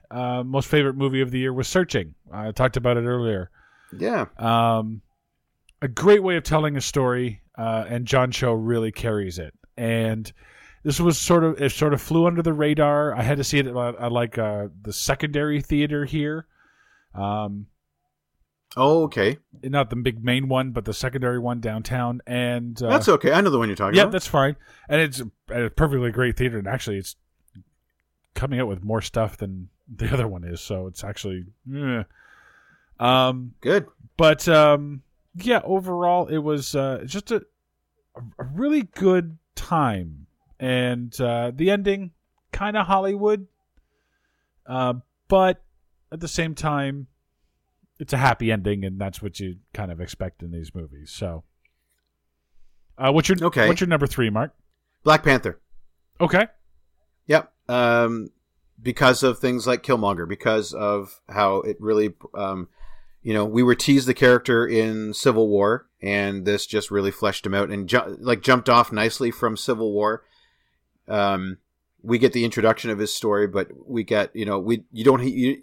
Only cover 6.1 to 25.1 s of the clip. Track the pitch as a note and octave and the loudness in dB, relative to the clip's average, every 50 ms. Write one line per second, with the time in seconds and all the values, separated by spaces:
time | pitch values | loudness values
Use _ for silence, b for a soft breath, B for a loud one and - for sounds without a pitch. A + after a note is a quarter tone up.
6.1 | G#3 G#3 F#3+ F#3+ F3 E3 - - D#3 D#3 D#3 D3+ C#3+ C3+ - - - C#3+ C3 B2 | 6 6 6 2 -2 -2 -2 0 0 2 2 0 -2 -2 -6 -2 -2 0 0 2
7.1 | B2 B2 B2+ A#2+ G#2 - _ _ _ - A2+ A2+ A2+ A2 G#2+ F#2 A#2+ A#2+ B2 - | 0 0 -2 -4 -6 -8 _ _ _ -8 -4 -4 -2 -4 -4 -4 -6 -6 -4 0
8.1 | C3+ C3 B2+ B2+ A#2+ - C3 A#2+ A#2 A2+ A2 A#2 A#2+ A#2 A2+ A2 - - - A#2 | 2 2 2 2 0 -2 0 0 0 0 0 0 0 0 0 -2 -4 -4 -4 -2
9.1 | G#2+ G#2 G2 F#2 E2 F2+ D#2 D2+ _ _ _ _ _ A#2 A#2 A2+ A2+ A2+ A2+ A2 | -2 -2 -4 -6 -8 -10 -12 -14 _ _ _ _ _ -6 -2 -2 0 0 0 0
10.1 | A2 A2+ G#2+ - - b b b b b b b b b b D3+ C#3 - F3 F3 | -2 -4 -6 -12 -16 b b b b b b b b b b -4 0 2 2 2
11.1 | D3+ - - - F3 E3+ D#3+ D#3+ D#3 - C#3 C3 - - D3+ D3 C#3+ - - - | 2 2 2 4 4 6 6 4 2 0 -2 -2 0 0 0 2 0 0 -2 0
12.1 | D#3+ E3 E3+ F3 E3+ E3+ D#3+ E3 D#3 D3+ D3+ D3+ D3+ D#3 D3 D3 D3 D3 D3+ D3 | 2 4 4 4 2 2 0 0 0 2 2 2 4 4 4 4 4 2 0 0
13.1 | G#2+ B2 A2+ A2 C#3+ C#3 C3+ - D3+ C#3+ C3+ B2+ B2 B2 A#2+ A#2+ A#2 - A#2+ A#2+ | 0 -2 0 0 0 0 0 0 2 0 0 0 -2 -4 -4 -4 -4 -4 -4 -2
14.1 | A#2+ A#2+ A#2+ A2 - A#2 A2 G#2+ G#2 G#2 G#2 G2 D2+ F#2+ G#2 G#2+ G2 - - - | 0 0 -2 -2 -2 -4 -2 -2 -2 -4 -6 -8 -10 -14 -12 -10 -8 -6 -2 -2
15.1 | C3+ - D#3 D3 C#3+ D3 D3 D3+ D3 C#3+ C#3 - D#3 C#3+ D3 D3 D3 D3 C#3+ B2 | -2 -2 -2 -4 -2 -2 -2 0 -2 -2 -2 0 0 0 0 0 -2 -4 -4 -4
16.1 | C#3 D3+ D3 D3+ D#3 D#3+ - _ _ _ _ _ _ _ _ _ _ _ _ _ | -4 -4 -4 -4 -6 -8 -10 _ _ _ _ _ _ _ _ _ _ _ _ _
17.1 | - G2+ G2 G2+ G#2 G#2+ G#2+ G2+ G2+ G2+ G2+ _ _ _ _ _ _ _ _ _ | -10 -8 -6 -4 -4 -4 -6 -6 -8 -10 -12 _ _ _ _ _ _ _ _ _
18.1 | _ _ _ _ _ _ _ _ _ _ _ _ - B2 C3 C#3+ D#3+ E3 D#3 C#3+ | _ _ _ _ _ _ _ _ _ _ _ _ 0 2 4 4 6 4 2 0
19.1 | - A#2 F#2+ G#2+ C#3+ - _ _ - - - C3+ C#3 C#3+ C3 A2 A#2+ B2 A#2+ B2+ | 0 0 0 0 0 -2 _ _ -20 -14 -10 -2 0 0 0 0 -4 -4 -4 -4
20.1 | A2+ A2+ A2+ B2 B2 C3 C#3 C3 C3 B2+ C3 C3 A2+ A#2 G2+ A2+ G2+ - - B2+ | -4 -2 -2 -2 0 0 0 0 0 -2 -2 -2 -6 -8 -6 -6 -6 -4 -6 -6
21.1 | B2+ C3+ B2+ B2 B2 B2 A#2 A#2+ A#2+ A#2+ A2+ A2+ G#2+ A2+ A2+ - B2+ B2 B2 A#2+ | -4 -2 -2 -2 -2 -2 -2 -4 -4 -4 -6 -6 -6 -6 -6 -6 -4 -4 -2 -4
22.1 | B2 B2 - - B2 B2 B2 A#2+ B2 A#2+ A#2+ A#2+ A2+ A2+ B2 A2+ - - - A3 | -4 -8 -8 -6 -4 -4 -2 -2 -2 -4 -6 -8 -8 -4 0 2 2 4 4 4
23.1 | E3 C#3 - C3+ D3+ F3+ G3+ F#3 C#3 A#2+ A#2 G#2+ F#2+ G2+ G2+ G2 D3+ F#3+ G#3 G#3 | 4 4 4 2 4 4 4 4 2 2 0 0 -2 -2 -2 2 4 4 4 4
24.1 | G3+ F#3 - - - C#3+ C3+ C#3+ D3 b b b b b b b D3 D#3 D#3+ D3 | 2 -4 -6 0 0 2 2 2 0 b b b b b b b 0 0 0 0